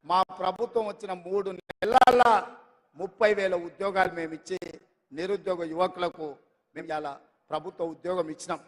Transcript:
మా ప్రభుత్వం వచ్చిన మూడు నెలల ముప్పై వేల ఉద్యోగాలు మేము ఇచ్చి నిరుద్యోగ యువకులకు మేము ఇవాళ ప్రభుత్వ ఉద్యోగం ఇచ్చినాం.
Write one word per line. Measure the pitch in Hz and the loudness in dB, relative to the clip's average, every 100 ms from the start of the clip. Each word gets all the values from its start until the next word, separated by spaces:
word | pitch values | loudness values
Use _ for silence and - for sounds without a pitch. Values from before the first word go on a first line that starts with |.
| 147 | 2
మా | 180 185 - | 2 2 0
ప్రభుత్వం | 185 185 233 233 214 | -4 -2 -2 -2 -4
వచ్చిన | 202 202 180 175 | -8 -10 -10 -4
మూడు | 202 196 185 | -4 -4 -10
నెలల | _ - 208 254 - 247 233 208 - - _ _ _ 143 | _ -6 2 6 8 8 6 6 2 -16 _ _ _ -12
ముప్పై | 185 - 214 202 | -12 2 2 4
వేల | 190 180 170 | 2 -2 -4
ఉద్యోగాలు | - 196 190 185 170 | -6 -2 2 0 0
మేము | 160 156 | -8 -10
ఇచ్చి | - 185 - - _ _ _ | -10 -10 -8 -14 _ _ _
నిరుద్యోగ | 139 185 202 190 180 165 | -8 -4 -4 -2 -4 -4
యువకులకు | 160 185 180 175 165 156 135 _ _ _ 147 | 0 -2 0 -6 -4 -12 -12 _ _ _ -16
మేము | 170 | -8
ఇవాళ | 156 151 139 _ _ _ | -6 -6 -12 _ _ _
ప్రభుత్వ | 156 156 - 165 160 | -8 -8 -6 -6 -4
ఉద్యోగం | 175 180 160 156 | -4 -2 -2 -6
ఇచ్చినాం. | - 160 | -8 -10